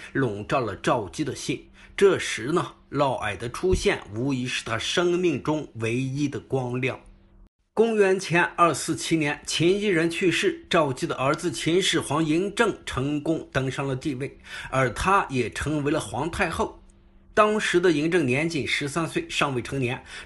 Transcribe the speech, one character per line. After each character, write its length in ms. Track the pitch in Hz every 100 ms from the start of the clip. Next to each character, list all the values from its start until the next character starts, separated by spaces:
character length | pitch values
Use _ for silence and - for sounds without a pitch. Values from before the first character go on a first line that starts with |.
| -
笼 320 | 135 127 101 107
罩 140 | 143
了 160 | 110 95
赵 320 | 170 131 95
姬 160 | -
的 120 | 135 -
心。 280 | - 127 - - - -
这 220 | 196 131
时 340 | - - 123
呢， 220 | 170 135 - -
嫪 240 | 135 139 113
毐 160 | 104 92
的 120 | 120
出 240 | - 185
现 280 | 180 202 147 - 107
无 180 | 139
疑 140 | 131 127
是 180 | - 123
他 140 | 110
生 380 | - 185 175 175
命 240 | 180 123
中 280 | 151 156 131 113
唯 200 | 113 123
一 320 | 131 139 143
的 120 | 104
光 420 | - 131 123 123
亮。 180 | 127 110 - - _ - - _ _
公 220 | - 226 214
元 240 | 190 190
前 240 | - 175
二 300 | - - 170
四 220 | 139 - 156
七 200 | - 165
年， 240 | 147 147 -
秦 340 | - 170 202
异 60 | 208
人 240 | 160 165
去 220 | - 180
世， 340 | 160 190 - -
赵 240 | 170 143
姬 140 | 131 151
的 100 | 139
儿 200 | 135 156
子 160 | 170
秦 280 | 135 156 180
始 220 | 185 -
皇 240 | - 147 160
嬴 260 | 165 202
政 240 | 196 220 -
成 380 | - 127 139 147
功 260 | 156 156 -
登 160 | 135 131
上 180 | 131 139
了 80 | 131
帝 200 | 160 127
位， 240 | 135 - - - -
而 200 | 135 127
他 360 | - 185 196 -
也 220 | 131 107
成 320 | - 143 151
为 80 | 143
了 80 | 156
皇 300 | - 113 160
太 200 | - 170
后。 280 | - 208 - - - - - -
当 260 | 220 214 214
时 220 | - 175
的 100 | 180
嬴 180 | 147 160
政 160 | 180 131
年 240 | 135 165
仅 180 | 165 101
十 180 | - 139
三 180 | 170 151
岁， 180 | 170 170
尚 260 | - 147 127
未 60 |
成 180 | - 139
年。 240 | 120 131 - -